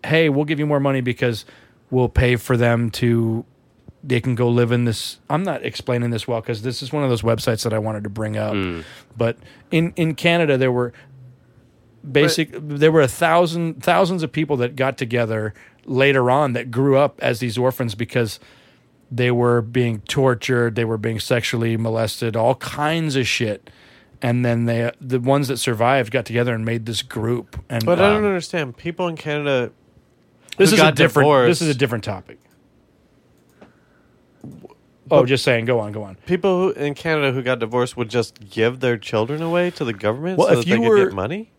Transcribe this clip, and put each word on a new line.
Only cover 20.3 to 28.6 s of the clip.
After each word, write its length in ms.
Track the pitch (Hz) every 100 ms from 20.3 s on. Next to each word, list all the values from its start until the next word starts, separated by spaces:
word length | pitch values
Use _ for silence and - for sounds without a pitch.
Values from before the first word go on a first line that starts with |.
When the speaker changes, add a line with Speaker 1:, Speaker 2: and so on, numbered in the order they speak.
| 120 - 123 120 110
Speaker 1:
they 100 | 113
were 140 | 113
being 200 | 110 107
sexually 580 | - 123 - 120 113 113
molested, 580 | 113 113 110 - 117 110
all 200 | 113 135
kinds 600 | - - 151 165 160 135
of 100 | 123
shit. 420 | - 113 101 - - - - _ -
And 240 | 123 120 120
then 200 | 117 117
they, 260 | 117 117 -
the 180 | 131 127
ones 280 | 123 139 135
that 100 | 127
survived 540 | - 110 117 135 110
got 140 | 127 104
together 280 | 117 123
and 100 | 117
made 220 | 113 117 110
this 160 | 117
group. 580 | - - 110 123 - - -
And, 140 | 120 120
Speaker 3:
But 140 | 175
I 100 | 202
don't 80 | 208
Speaker 1:
um, 20 | 208
Speaker 3:
understand. 520 | 185 - 175